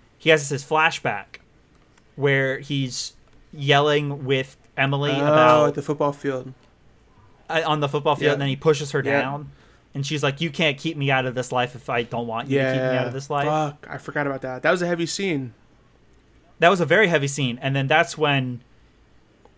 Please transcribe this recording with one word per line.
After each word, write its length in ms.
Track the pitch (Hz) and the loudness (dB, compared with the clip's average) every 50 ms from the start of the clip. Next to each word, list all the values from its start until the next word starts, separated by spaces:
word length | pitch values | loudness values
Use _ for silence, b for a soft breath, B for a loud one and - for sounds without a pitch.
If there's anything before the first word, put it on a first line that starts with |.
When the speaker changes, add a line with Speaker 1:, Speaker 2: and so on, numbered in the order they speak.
| b b _ _ | b b _ _
Speaker 1:
He 120 | - 160 | 4 4
has 180 | 160 156 143 139 | 4 4 4 -2
his 140 | 143 135 - | -6 -6 -4
flashback 760 | - 156 156 156 160 147 - - 131 107 101 95 - - - _ _ _ _ _ _ _ _ _ _ _ _ _ _ _ | 0 2 2 2 2 0 -2 -4 -4 -4 -4 -8 -14 -20 -20 _ _ _ _ _ _ _ _ _ _ _ _ _ _ _
where 460 | - 135 139 139 139 135 131 135 - | -2 0 2 2 2 2 0 -2 -4
he's 540 | 139 139 147 139 135 127 - - - - - _ _ _ - - _ _ | -6 -4 -2 -2 -2 -4 -6 -8 -10 -10 -14 _ _ _ -20 -20 _ _
yelling 720 | - 151 139 139 143 143 147 151 147 151 147 143 143 139 131 | -14 -4 2 4 4 4 6 4 4 2 0 -2 -6 -6 -2
with 320 | 127 139 131 135 139 - _ _ _ _ | -2 -2 -2 -2 -6 -12 _ _ _ _
Emily 340 | - 139 135 143 139 143 147 | 0 0 0 0 0 0 0
Speaker 2:
Oh, 80 | 143 139 | 0 0
Speaker 1:
about 480 | 143 147 151 156 156 156 156 151 151 147 | 2 4 4 6 8 8 8 6 4 2
Speaker 2:
at 40 | 143 | 0
the 80 | 151 | -4
football 300 | 143 - 147 143 151 143 | -4 -4 -2 0 0 -2
field. 400 | 143 - - 139 135 127 127 131 131 - _ _ _ _ _ - _ _ _ _ _ - - - _ _ _ - | -2 -4 -4 -6 -4 -6 -8 -12 -18 -20 _ _ _ _ _ -20 _ _ _ _ _ -20 -20 -20 _ _ _ -4
Speaker 1:
uh, 120 | 165 165 160 | -2 -2 0
on 140 | - 151 151 | 0 0 0
the 80 | 147 139 | 0 -2
football 260 | 139 151 143 160 147 | -2 0 0 0 0
field, 120 | 139 151 | 2 2
Speaker 2:
Yeah. 60 | 147 147 | 0 0
Speaker 1:
and 60 | 143 | 2
then 80 | 139 139 | 0 -2
he 80 | 131 | -4
pushes 360 | 135 - 160 151 139 151 139 | 0 2 2 2 2 0 -4
her 100 | - 143 127 | -4 -2 -2
Speaker 2:
Yeah. 160 | 139 139 143 | 0 0 0
Speaker 1:
down, 300 | 131 135 139 143 147 139 b b b b b b b b | 0 -2 -6 -8 -12 -14 b b b b b b b b
and 140 | - 139 139 | -8 -8 -6
she's 160 | 139 156 147 | -4 -2 -2
like, 180 | 143 143 139 - | -2 -2 -2 -2
"You 80 | 165 165 | -4 -4
can't 280 | 139 - 175 151 139 139 | -2 0 0 0 0 -2
keep 180 | - 165 160 | -4 -6 -4
me 140 | 147 139 139 | -2 0 0
out 160 | 135 131 127 | 2 2 0
of 80 | 131 117 | -2 -4
this 160 | 127 123 - | -4 -6 -2
life 220 | 127 123 123 127 135 | -2 -2 -2 -2 -6
if 160 | 117 - - | -10 -8 -4
I 120 | 127 120 120 | -4 -4 -4
don't 220 | 113 - 117 120 117 | -4 -6 -6 -6 -6
want 200 | 110 113 131 127 | -6 -8 -4 -2
you 100 | 135 139 | 0 0
to 60 | 135 | 2
keep 100 | 131 131 131 | 0 0 0
me 60 | 131 131 | 0 0
out 60 | 127 | 0
of 120 | 127 123 | 0 -2
Speaker 2:
Yeah. 20 | 120 | -4
Speaker 1:
this 160 | 123 135 139 - | -6 -8 -8 -4
life." 160 | 151 143 143 | -4 -2 0
Speaker 2:
Fuck, 400 | 151 151 156 156 147 147 - - - | 0 0 0 -2 -4 -6 -10 -14 -14
I 80 | 147 143 | -14 -12
forgot 280 | - - 139 151 143 143 | -12 -6 -4 -4 -2 -2
about 140 | 135 135 | -4 -4
that. 200 | - 131 127 127 | -6 -8 -8 -2
That 80 | - 156 | 0 0
was 100 | 180 180 | 0 2
a 60 | 175 | 0
heavy 200 | 170 175 170 170 | -2 -2 -2 -2
scene. 460 | 156 - - 196 196 165 139 131 123 - _ _ _ _ _ _ _ _ _ _ _ _ _ _ _ _ _ _ _ _ - | -4 -4 -4 -2 -2 -2 -4 -4 -8 -12 _ _ _ _ _ _ _ _ _ _ _ _ _ _ _ _ _ _ _ _ 2
Speaker 1:
That 80 | 160 170 | 4 4
was 100 | 196 175 | 4 4
a 60 | 170 | 4
very 220 | 135 165 202 220 180 | 4 4 4 6 4
heavy 180 | 170 151 139 | 4 2 2
scene, 320 | 139 139 - 139 123 117 127 | 0 -2 -2 -4 -4 -4 -4
and 140 | - 135 135 | -4 -2 -2
then 140 | 139 135 135 | -2 0 2
that's 280 | 151 160 170 165 - | 4 4 2 2 0
when 460 | - 151 147 143 135 131 127 123 123 - _ - _ _ _ _ _ _ _ _ _ _ _ _ _ _ _ _ | 0 0 2 2 0 0 -4 -6 -10 -14 _ -20 _ _ _ _ _ _ _ _ _ _ _ _ _ _ _ _